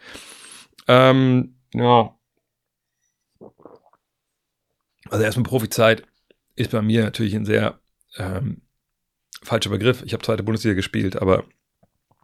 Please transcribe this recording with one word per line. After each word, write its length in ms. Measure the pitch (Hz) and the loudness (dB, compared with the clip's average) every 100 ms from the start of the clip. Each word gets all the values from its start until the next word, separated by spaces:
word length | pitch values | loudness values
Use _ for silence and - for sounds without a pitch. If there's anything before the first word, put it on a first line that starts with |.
| - - - - - - - _ - | -20 -20 -20 -20 -20 -20 -20 _ 2
Ähm, 680 | 127 131 131 131 127 127 _ _ | 4 6 6 4 2 0 _ _
ja. 420 | 117 120 120 107 _ _ _ _ _ _ _ _ _ _ _ _ _ - _ 67 - _ _ _ _ _ _ _ _ _ _ _ _ - | -2 4 4 4 _ _ _ _ _ _ _ _ _ _ _ _ _ -20 _ -20 -20 _ _ _ _ _ _ _ _ _ _ _ _ -8
Also 160 | 107 110 | -2 -2
erstmal 180 | 123 | -2
Profizeit 600 | 110 127 110 - 113 113 - _ _ _ _ - | -2 -2 -4 2 2 2 -4 _ _ _ _ -8
ist 160 | 110 | -4
bei 100 | 113 | -2
mir 220 | 107 113 | 0 0
natürlich 320 | 104 - 107 107 | 0 -2 -4 -4
ein 100 | 104 | -2
sehr, 340 | 107 107 - _ _ _ - | 0 -2 -6 _ _ _ -12
ähm, 440 | 95 92 - - _ _ _ _ _ _ _ - | -8 -6 -8 -10 _ _ _ _ _ _ _ -20
falscher 260 | - 117 101 | -6 -4 -2
Begriff. 320 | 101 110 123 - | -2 0 -2 -4
Ich 80 | |
hab 120 | 113 - | -8 -4
zweite 180 | 107 | -4
Bundesliga 300 | 104 110 110 | -2 -2 -2
gespielt, 480 | 95 - 110 98 - | -2 -2 -4 -4 -2
aber 220 | 95 92 - _ _ _ _ _ _ _ | 2 2 0 _ _ _ _ _ _ _